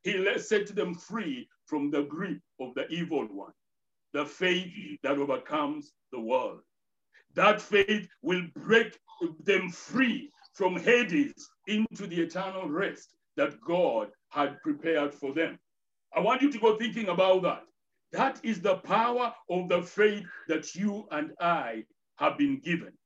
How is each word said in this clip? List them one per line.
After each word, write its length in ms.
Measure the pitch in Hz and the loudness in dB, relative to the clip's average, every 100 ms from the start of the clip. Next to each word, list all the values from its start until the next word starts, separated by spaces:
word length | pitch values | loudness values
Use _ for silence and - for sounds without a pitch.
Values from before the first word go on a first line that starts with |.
He 120 | 185 196 | -2 0
let, 240 | 196 220 | 0 -2
set 340 | - 208 - | 0 0 0
them 200 | 190 180 | -4 -4
free 520 | 170 - 220 180 123 - _ _ | -6 -8 -8 -6 -8 -12 _ _
from 240 | 151 143 | -4 0
the 140 | 147 | -2
grip 360 | 143 156 190 147 _ - | -2 -6 -6 -8 _ -14
of 140 | 127 | -8
the 120 | 131 - | -6 -6
evil 380 | 165 156 147 110 | -6 -2 -4 -4
one. 220 | 98 95 _ _ _ _ _ _ | -10 -14 _ _ _ _ _ _
The 120 | 143 | -6
faith 480 | 143 - 185 180 185 - 151 147 | -6 -2 0 0 -2 -12 -14 -8
that 160 | 135 143 | -2 -2
overcomes 760 | 139 127 - 151 143 151 - _ _ | 0 -4 -4 -4 -2 -6 -12 _ _
the 80 | 127 | -10
world. 400 | 113 127 101 - _ _ _ _ _ _ _ | -2 0 -2 -10 _ _ _ _ _ _ _
That 260 | - 202 208 | 4 4 4
faith 480 | - 202 202 214 - _ | 2 2 4 0 -2 _
will 200 | 160 185 170 | -2 -2 -2
break 420 | - 165 226 226 - _ - 170 156 | -10 4 4 4 -6 _ -8 -6 -4
them 280 | 180 190 185 | 0 0 0
free 600 | 170 - 233 254 - - _ _ | -12 -6 0 0 0 -8 _ _
from 240 | - 185 175 | -2 -2 0
Hades 720 | 180 240 214 160 131 - - _ - | 4 4 4 2 0 -4 -20 _ -4
into 400 | 214 220 - 196 | -2 -2 -4 -6
the 160 | 170 | -2
eternal 460 | 165 185 190 185 156 | -2 -4 -6 -6 -4
rest 460 | 156 202 - - _ _ - | -2 -2 -4 -20 _ _ -2
that 240 | 147 - | -2 -2
God 480 | - 175 160 113 104 _ _ | -2 2 2 2 -4 _ _
had 320 | 147 139 - | -2 -2 -2
prepared 500 | 160 143 165 156 143 | -4 -2 0 0 0
for 220 | - 135 | -4 -6
them. 240 | 143 165 - _ _ _ _ _ | -2 -4 -4 _ _ _ _ _
I 60 | - | 0
want 220 | 208 254 | 2 4
you 100 | 285 | 4
to 60 | 233 | 6
go 200 | 220 214 | 4 4
thinking 300 | 233 214 202 | -2 -2 -2
about 340 | 175 190 185 | 4 6 6
that. 220 | 165 - - _ _ _ _ | 4 -2 -10 _ _ _ _
That 280 | 175 262 - | 0 0 0
is 160 | 233 190 | -4 0
the 160 | 196 180 | 2 0
power 580 | - 202 233 240 240 - - | 2 2 4 2 -2 -4 -4
of 180 | 180 175 | -4 0
the 140 | 175 | 0
faith 420 | 170 - 214 208 - - - | 0 2 4 2 -10 -14 -4
that 260 | 156 - 170 | -4 -4 -4
you 320 | 208 202 - | -2 -2 -6
and 220 | 151 156 - | -6 -6 -2
I 440 | 175 139 117 113 107 _ _ - | 0 0 -2 -8 -12 _ _ 0
have 200 | 147 143 | 0 4
been 220 | 143 135 | 2 2
given. 320 | 170 170 - _ | -2 -4 -4 _